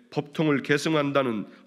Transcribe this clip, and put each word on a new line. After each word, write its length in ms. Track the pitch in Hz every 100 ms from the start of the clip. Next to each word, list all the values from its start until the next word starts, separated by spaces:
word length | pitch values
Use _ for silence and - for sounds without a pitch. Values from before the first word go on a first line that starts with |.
| _
법통을 520 | 151 151 - 156 139
계승한다는 880 | 123 147 160 156 143 139 127 107 90 -